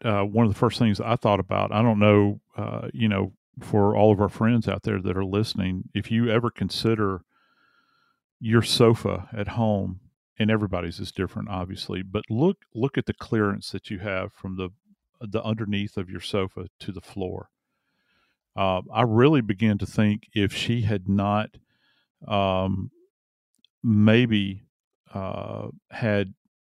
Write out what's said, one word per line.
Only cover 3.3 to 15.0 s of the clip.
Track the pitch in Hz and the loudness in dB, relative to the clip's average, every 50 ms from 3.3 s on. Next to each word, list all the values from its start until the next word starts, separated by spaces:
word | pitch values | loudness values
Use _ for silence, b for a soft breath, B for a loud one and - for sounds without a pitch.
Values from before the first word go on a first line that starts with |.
| - _ _ _ _ - | -6 _ _ _ _ -18
for | - - - 104 101 101 110 | -6 0 2 4 4 4 4
all | 104 104 107 | 6 6 6
of | 104 92 | 8 6
our | 104 92 | 4 0
friends | - - 110 113 123 113 110 | 2 0 2 2 2 2 2
out | 101 98 101 - | 0 -4 -2 -2
there | 117 104 98 | -2 -2 -2
that | 92 98 92 | -2 -2 -2
are | 92 98 | -2 -2
listening, | 95 95 104 110 - - - 95 92 90 95 110 - - | 0 0 0 0 -2 -2 -4 -2 -2 -2 -4 -6 -6 -6
if | 101 - - | -6 -4 0
you | 117 113 120 117 | 0 0 2 2
ever | 107 120 120 113 | 2 0 0 -2
consider | - - 98 87 - - - 113 113 110 104 98 95 90 - _ _ _ _ _ _ _ _ _ _ _ _ _ _ _ _ _ _ _ _ _ _ _ | -4 -4 -6 -6 -4 -2 0 0 2 2 0 -2 -2 -6 -10 _ _ _ _ _ _ _ _ _ _ _ _ _ _ _ _ _ _ _ _ _ _ _
your | 123 110 113 117 | -2 4 4 4
sofa | 107 - - - 120 113 113 - - 101 92 92 95 - - | 4 4 4 4 6 6 6 4 0 -4 -4 -4 -8 -10 -10
at | 104 104 - | -8 -8 -6
home, | - 120 113 107 104 98 95 95 92 95 - _ _ _ _ _ _ | -4 -2 0 0 0 -2 -2 -6 -8 -10 -16 _ _ _ _ _ _
and | - 110 107 | -2 0 2
everybody's | 110 107 107 95 92 87 87 87 87 - | 2 2 0 -2 -2 -4 -6 -8 -8 -10
is | 98 90 | -12 -10
different, | - - 92 87 - 107 101 104 | -6 -6 -6 -4 -6 -8 -10 -8
obviously, | 98 92 90 92 95 - - - 98 92 | -6 -8 -8 -8 -10 -12 -10 -8 -8 -8
but | 95 95 92 107 - - | -8 -6 -6 -8 -6 -4
look, | 110 117 151 190 196 - _ _ _ | -2 0 0 0 0 -2 _ _ _
look | 110 120 139 - | -4 -4 -2 -2
at | 131 - | -2 -4
the | - - | -4 -8
clearance | - - - 120 110 104 101 98 101 - - | -8 -6 -2 0 2 2 0 0 -4 -8 -10
that | - 95 - - | -12 -12 -10 -10
you | 110 92 | -12 -8
have | 92 104 95 95 95 101 - | -6 -6 -4 -4 -6 -8 -10
from | _ - 95 92 | _ -12 -10 -8
the, | 95 92 90 101 _ _ _ _ _ | -6 -8 -8 -10 _ _ _ _ _